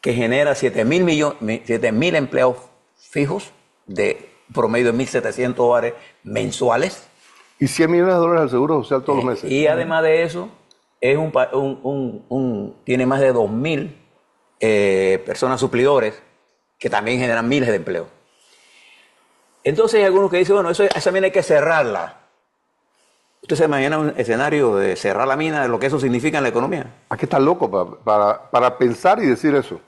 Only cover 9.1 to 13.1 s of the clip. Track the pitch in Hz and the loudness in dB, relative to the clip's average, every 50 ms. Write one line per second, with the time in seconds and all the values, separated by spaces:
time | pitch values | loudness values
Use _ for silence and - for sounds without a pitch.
9.1 | 143 135 120 127 120 101 - - 131 135 151 151 156 170 165 165 165 160 160 160 | -2 0 0 -2 -4 -4 -4 -4 -2 0 2 2 0 0 -2 -2 -2 0 2 2
10.1 | 156 165 170 165 151 175 180 220 - _ _ _ _ _ _ _ _ _ - 123 | 2 2 0 -2 -4 -8 -12 -12 -16 _ _ _ _ _ _ _ _ _ 0 0
11.1 | 139 147 160 156 151 135 127 127 - 135 139 135 135 - - 127 143 139 135 123 | 0 0 0 0 0 0 0 0 0 -2 -2 -2 -4 -6 -6 -6 -4 -4 -4 -6
12.1 | 110 - - _ 123 131 131 127 117 101 104 - - - _ - 127 127 127 127 | -8 -10 -12 _ -4 -2 -2 -2 -2 -4 -6 -8 -12 -14 _ -2 0 0 2 0